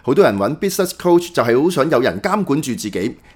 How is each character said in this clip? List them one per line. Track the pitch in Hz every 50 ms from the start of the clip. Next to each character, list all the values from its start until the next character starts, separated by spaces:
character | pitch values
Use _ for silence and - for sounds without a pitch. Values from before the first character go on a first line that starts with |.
好 | - - 143
多 | 170 185
人 | 127 104
搵 | 98 101 110 151 156
business | 202 196 185 - 185 185
coach | - - - 180 175 175 175 -
就 | - 135
係 | 117 120 117 131
好 | 151 185
想 | 180 143 135 160
有 | 151 123
人 | 131 107 82 98
監 | - 185 196 214 190
管 | - 139 -
住 | - 131
自 | 113 92 - 104
己， | 98 92 95 123 - - _ _ _